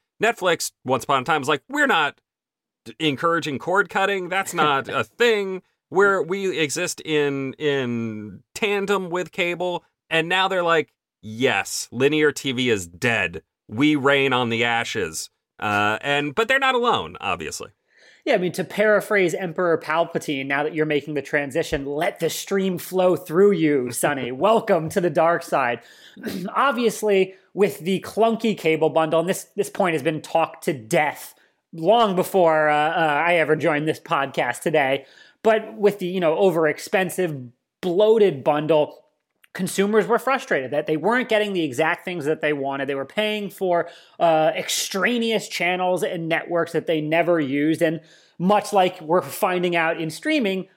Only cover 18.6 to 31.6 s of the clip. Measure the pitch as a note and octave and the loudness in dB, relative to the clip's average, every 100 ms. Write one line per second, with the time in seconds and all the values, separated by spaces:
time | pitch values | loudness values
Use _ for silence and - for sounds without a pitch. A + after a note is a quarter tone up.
18.6 | F#3 - G#3+ G3+ G3+ G#3 F3+ F3 F#3 D#3+ | -6 0 2 2 2 2 2 0 -6 -2
19.6 | F3 D#3+ - D#3+ E3 E3 - C#3 C3+ C#3+ | 0 0 0 0 0 -4 -4 -4 -2 -2
20.6 | D3+ D3+ D3+ D3 D3 D3 C3+ D3+ C#3 C#3+ | -2 -2 0 -2 -2 -6 -2 -4 -2 -4
21.6 | D#3 D3+ C#3 C#3+ F3+ - E3 - - G3+ | -2 -4 -4 -4 -4 -2 -4 -4 -4 -2
22.6 | F#3+ E3+ - F#3 F#3 E3+ - D#3+ G3+ F#3 | 0 -2 -4 0 2 2 0 4 4 4
23.6 | D#3 D3 B2 A#2 D#3+ C3+ A#2+ C3 F#3+ A3+ | 2 2 0 -2 -2 -2 -4 0 2 4
24.6 | A3+ F3+ D#3+ G3+ F3 D3+ E3 E3+ - D#3 | 2 0 0 -2 0 2 2 2 0 0
25.6 | B2 A#2+ - - - - - F#3 F3+ - | 0 -4 -10 -20 -20 -14 -10 -8 -6 0
26.6 | C4+ A#3 A#3 - G#3+ G3 F#3 - _ F3 | 0 0 -2 0 2 2 0 -4 _ -2
27.6 | G3 - D#3+ F#3+ - - A3+ G#3+ A3+ F#3+ | -2 -2 -2 -2 -2 0 0 2 -2 0
28.6 | E3 D#3 D#3 D#3+ D#3+ D#3+ E3+ F#3 - - | 0 2 2 2 2 0 0 -4 -6 -6
29.6 | F#3+ - F#3 D#3+ D#3 D#3 - E3 D#3+ - | -4 -2 0 0 -2 -4 -2 -2 -2 -4
30.6 | - C#3 A2 E3 D3+ - - - _ _ | -6 -6 -2 0 0 -4 -14 -20 _ _